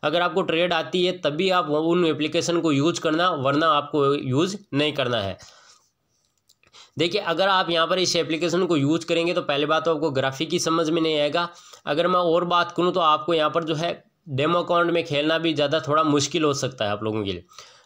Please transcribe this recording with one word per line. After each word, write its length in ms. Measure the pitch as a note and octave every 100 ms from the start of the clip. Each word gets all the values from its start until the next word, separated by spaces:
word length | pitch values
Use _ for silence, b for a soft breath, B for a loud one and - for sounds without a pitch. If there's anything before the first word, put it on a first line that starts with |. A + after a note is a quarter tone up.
अगर 180 | D3+ E3+
आपको 200 | F3 F3+
ट्रेड 320 | D#3+ D#3+ F3
आती 320 | E3 D#3 F#3 F3+
है 60 | F3+
तभी 300 | D3 D3+ F#3+
आप 160 | F3+ D3+
वो, 100 | D3
उन 240 | E3 F3 E3
एप्लीकेशन 540 | C#3+ D3+ E3 - E3+
को 100 | D#3+
यूज़ 300 | C#3 D#3+ E3
करना, 280 | E3 D#3+ F#3 D#3
वरना 280 | C3 C#3+ E3
आपको 440 | D3 C#3 D3+ C#3 C#3+
यूज़ 420 | C3 C3 F#3+ G3+ -
नहीं 200 | C#3 D3+
करना 280 | C#3 B2 A#2
है। 160 | G2 F2+ B B B B B _ _ _ _ _ _ _ _ B B C3+
देखिए, 240 | E3+ G3+
अगर 240 | E3+ E3 G3
आप 220 | F#3+ E3+
यहाँ 180 | E3+ E3
पर 120 | F#3
इस 160 | F3 E3+
एप्लीकेशन 500 | D3 D#3+ E3+ E3+ F#3+
को 120 | D#3
यूज़ 280 | C#3 E3 -
करेंगे 280 | E3 E3+
तो 80 | F3
पहले 240 | C#3+ C#3+ D3
बात 200 | D#3+ E3
तो 80 | D#3
आपको 140 | D#3+
ग्राफिक 400 | C3 C3 C3+ D#3
ही 80 | E3+
समझ 300 | E3 E3 D#3
में 120 | E3
नहीं 180 | D#3+ D3+
आएगा। 280 | D3 E3+ F3 B B B -
अगर 220 | D3 F3
मैं 120 | F3+
और 240 | F3 E3+ F3
बात 260 | F3 E3+
करूँ 200 | - F3+
तो 60 | F3
आपको 340 | D#3 D3+ E3+
यहाँ 160 | E3 D3+
पर 140 | E3
जो 120 | D#3 D#3
है 160 | F3 F3 _ _ E3
डेमो 280 | C3 D#3 F3
अकाउंट 320 | F3 E3+ E3+
में 120 | E3+ D#3+
खेलना 320 | C#3+ D3+ D#3+
भी 160 | E3
ज़्यादा 260 | D3 C#3+ D#3+
थोड़ा 240 | C#3 D3+ D#3
मुश्किल 380 | D3 C#3 E3+
हो 100 | D3+ C#3
सकता 300 | B2+ - G#2
है 60 |
आप 120 | G#2
लोगों 200 | A2 G#2+
के 80 | G2
लिए। 140 | F2+ - B B B